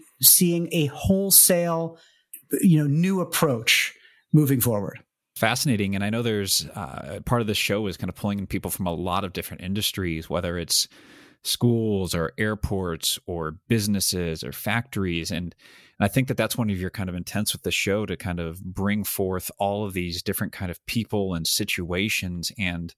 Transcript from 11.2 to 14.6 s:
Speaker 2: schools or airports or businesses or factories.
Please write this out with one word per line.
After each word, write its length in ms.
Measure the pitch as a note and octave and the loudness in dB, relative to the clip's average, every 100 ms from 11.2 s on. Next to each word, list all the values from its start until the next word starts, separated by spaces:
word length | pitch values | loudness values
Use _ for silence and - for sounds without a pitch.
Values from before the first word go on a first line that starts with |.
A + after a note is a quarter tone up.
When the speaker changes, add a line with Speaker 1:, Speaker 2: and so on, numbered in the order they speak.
| - _ - | -20 _ -6
Speaker 2:
schools 720 | - A#2+ A#2 A2 G2+ F2 F2 | 2 2 4 2 0 0 -2
or 160 | D#2+ - | -2 -2
airports 840 | G#2+ G#2+ - G2 F2+ E2 - - - | -2 -2 -4 -4 -4 -2 -2 -4 -6
or 320 | E2+ D#2 D#2+ - | -6 -6 -8 0
businesses 760 | A#2 G#2 G2+ - F2+ E2+ D#2+ | 0 2 0 0 0 -2 -4
or 100 | B1+ | -8
factories. 760 | - | -8